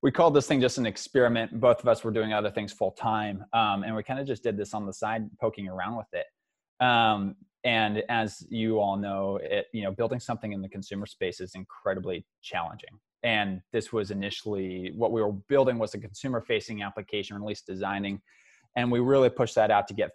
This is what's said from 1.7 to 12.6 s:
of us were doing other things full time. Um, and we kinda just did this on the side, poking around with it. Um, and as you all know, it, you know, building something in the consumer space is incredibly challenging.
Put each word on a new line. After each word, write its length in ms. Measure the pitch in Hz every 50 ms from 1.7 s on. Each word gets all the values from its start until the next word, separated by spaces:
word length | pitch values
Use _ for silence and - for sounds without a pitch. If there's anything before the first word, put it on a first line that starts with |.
| 117 -
of 80 | - 123
us 140 | 113 - -
were 80 | 113
doing 220 | 107 113 110 110 110
other 180 | 104 104 104
things 220 | 98 113 104 110 -
full 200 | - 107 95 -
time. 520 | - - 117 110 107 107 104 98 98 92 - -
Um, 300 | 117 110 107 101 101 101
and 120 | 110 110
we 80 | 110 104
kinda 220 | - 131 135 139
just 180 | 139 123 104 -
did 140 | 117 104
this 160 | 101 101 - -
on 140 | 107 104
the 80 | 98 92
side, 340 | - 110 107 113 113 107 101 - _
poking 300 | - 113 - - 101 95
around 280 | 92 92 90 101 117 113
with 100 | 107 - -
it. 100 | 87 - - _ _ _ _ _ _ _ _ _ _ 127
Um, 540 | 123 120 117 117 110 107 104 98 98 95 - - _ _ _ -
and 380 | 123 117 113 107 107 104 107 95 -
as 380 | 117 113 110 104 - - 82 -
you 320 | - 113 110 110 110 107
all 160 | 104 98 98
know, 420 | 101 101 101 98 98 98 98 98 98 -
it, 240 | - 101 101 - - -
you 80 | 110 101
know, 100 | 98 95
building 280 | 113 117 110 131 123
something 340 | - - 117 110 - 107 104
in 80 | 98 95
the 80 | 95
consumer 340 | - 98 95 - 101 98 101
space 340 | - - _ 95 90 87 -
is 160 | 92 90 -
incredibly 720 | 92 92 - - - - 101 95 95 90 92 90 85 - - _ _
challenging. 580 | - - - 90